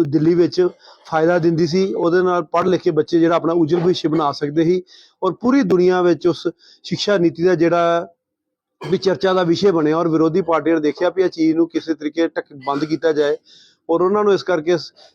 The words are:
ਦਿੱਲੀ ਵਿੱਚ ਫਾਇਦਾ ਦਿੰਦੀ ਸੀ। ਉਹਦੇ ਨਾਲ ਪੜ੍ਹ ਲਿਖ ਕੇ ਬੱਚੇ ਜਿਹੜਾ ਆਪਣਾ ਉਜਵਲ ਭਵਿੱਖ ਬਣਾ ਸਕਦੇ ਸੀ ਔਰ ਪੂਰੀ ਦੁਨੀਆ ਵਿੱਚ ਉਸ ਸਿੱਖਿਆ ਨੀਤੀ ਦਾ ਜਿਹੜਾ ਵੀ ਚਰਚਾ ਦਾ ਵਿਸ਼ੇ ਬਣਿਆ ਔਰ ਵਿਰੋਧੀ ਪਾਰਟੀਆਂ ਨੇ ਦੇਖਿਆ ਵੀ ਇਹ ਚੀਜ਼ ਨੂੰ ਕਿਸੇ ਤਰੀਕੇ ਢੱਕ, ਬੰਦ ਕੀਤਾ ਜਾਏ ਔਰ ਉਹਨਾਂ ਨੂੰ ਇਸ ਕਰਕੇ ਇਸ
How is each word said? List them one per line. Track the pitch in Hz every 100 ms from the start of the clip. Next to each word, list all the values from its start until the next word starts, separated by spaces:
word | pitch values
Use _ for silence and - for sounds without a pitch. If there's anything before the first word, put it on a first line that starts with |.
| 151
ਦਿੱਲੀ | 151 160 175
ਵਿੱਚ | 165 180 180 - - - -
ਫਾਇਦਾ | 160 165 175
ਦਿੰਦੀ | 170 165 170
ਸੀ। | 185 190
ਉਹਦੇ | 214 170 185
ਨਾਲ | 185 175
ਪੜ੍ਹ | 156 170 175
ਲਿਖ | 175
ਕੇ | 185
ਬੱਚੇ | 156 147 170
ਜਿਹੜਾ | 165 165
ਆਪਣਾ | 151
ਉਜਵਲ | 175 151 175
ਭਵਿੱਖ | 175 175 156
ਬਣਾ | 160 143
ਸਕਦੇ | - 147 151
ਸੀ | 165 185 - - _ -
ਔਰ | 185
ਪੂਰੀ | 175 240 277
ਦੁਨੀਆ | 190 180 180 180
ਵਿੱਚ | 175 151 175
ਉਸ | - 170 - - _
ਸਿੱਖਿਆ | - - - 196
ਨੀਤੀ | 170 147
ਦਾ | 180 170
ਜਿਹੜਾ | 170 170 170 170 175 _ _ _ _ _ _ - 151
ਵੀ | 185
ਚਰਚਾ | 185 180 190
ਦਾ | 185
ਵਿਸ਼ੇ | 170 170 202
ਬਣਿਆ | 165 151 160
ਔਰ | 170
ਵਿਰੋਧੀ | 156 160 175
ਪਾਰਟੀਆਂ | 170 160 147 165
ਨੇ |
ਦੇਖਿਆ | 147 - 175
ਵੀ | 180
ਇਹ | 180
ਚੀਜ਼ | 165 160 160
ਨੂੰ | 165
ਕਿਸੇ | 156 160
ਤਰੀਕੇ | 151 151 156 165
ਢੱਕ, | 175 - 143 131
ਬੰਦ | 143 151
ਕੀਤਾ | 156 165
ਜਾਏ | 147 147 156 _ - _ _ -
ਔਰ | 165
ਉਹਨਾਂ | 185 208
ਨੂੰ | 208
ਇਸ | 185
ਕਰਕੇ | - 170 156
ਇਸ | 170 - _ -